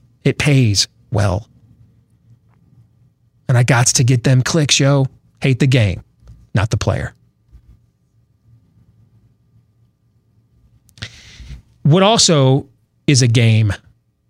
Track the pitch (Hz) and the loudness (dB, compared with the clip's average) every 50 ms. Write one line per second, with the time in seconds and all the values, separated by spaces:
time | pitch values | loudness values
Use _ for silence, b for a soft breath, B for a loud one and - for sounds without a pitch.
0 | _ _ _ _ - 139 - - - 147 143 135 127 107 98 - - - _ _ | _ _ _ _ -4 -4 -4 -2 -2 0 2 2 2 0 0 -2 -4 -6 _ _
1 | _ _ - 107 104 98 90 104 - - _ _ _ _ _ _ - _ _ _ | _ _ -4 -2 -2 -2 -2 -4 -8 -12 _ _ _ _ _ _ -20 _ _ _
2 | _ _ _ _ _ _ - _ _ _ _ _ _ _ _ _ _ _ _ _ | _ _ _ _ _ _ -20 _ _ _ _ _ _ _ _ _ _ _ _ _
3 | _ _ _ _ _ _ _ _ _ - 131 120 123 117 135 120 127 - - - | _ _ _ _ _ _ _ _ _ -2 0 0 2 2 0 0 0 0 0 0
4 | 131 120 131 117 - 143 131 127 120 - - 165 147 - - - 139 139 143 139 | 0 0 0 0 0 0 0 0 0 -2 -2 -2 -2 -2 -2 0 0 0 0 0
5 | 135 131 - _ _ _ _ _ - 143 127 - 147 131 127 127 107 98 85 - | -2 -4 -8 _ _ _ _ _ -4 -2 -2 0 0 0 2 2 0 0 -2 -6
6 | - _ _ _ _ - - - - _ - - 101 - - 104 - 104 95 - | -12 _ _ _ _ -20 -20 -20 -14 _ -4 -4 -2 -2 -4 -4 -4 -4 -4 -4
7 | - - - _ _ _ _ _ _ _ - - _ - - _ _ _ _ _ | -8 -12 -14 _ _ _ _ _ _ _ -20 -20 _ -20 -20 _ _ _ _ _
8 | _ _ _ _ _ _ _ _ _ 117 117 _ _ _ _ _ _ _ _ _ | _ _ _ _ _ _ _ _ _ _ _ _ _ _ _ _ _ _ _ _
9 | _ _ _ _ _ _ _ _ _ _ _ _ _ _ _ _ _ _ _ _ | _ _ _ _ _ _ _ _ _ _ _ _ _ _ _ _ _ _ _ _
10 | _ _ _ _ _ _ _ _ _ _ _ _ _ _ _ _ _ _ _ - | _ _ _ _ _ _ _ _ _ _ _ _ _ _ _ _ _ _ _ -18
11 | B B B B B B B B B B B B B _ _ _ - 143 151 190 | B B B B B B B B B B B B B _ _ _ 0 2 4 4
12 | 190 202 233 220 - - 170 143 135 131 135 143 - - _ _ _ _ _ _ | 4 2 2 2 2 0 2 2 2 2 2 0 -2 -8 _ _ _ _ _ _
13 | _ - 147 120 131 120 113 123 117 113 113 110 110 101 - - _ _ _ _ | _ 0 0 2 2 2 2 2 2 2 2 2 0 0 -2 -6 _ _ _ _
14 | _ _ _ _ _ | _ _ _ _ _